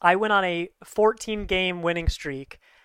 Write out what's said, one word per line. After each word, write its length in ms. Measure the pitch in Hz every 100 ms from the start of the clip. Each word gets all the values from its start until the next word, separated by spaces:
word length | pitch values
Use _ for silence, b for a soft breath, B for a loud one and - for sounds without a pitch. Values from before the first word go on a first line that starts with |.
I 140 | 175 190
went 160 | 214
on 140 | 202 180
a 240 | 170 175 _ -
fourteen 600 | - 214 220 - 214 190
game 360 | 185 185 175
winning 260 | 170 170 165
streak 520 | - 147 135 139 - b b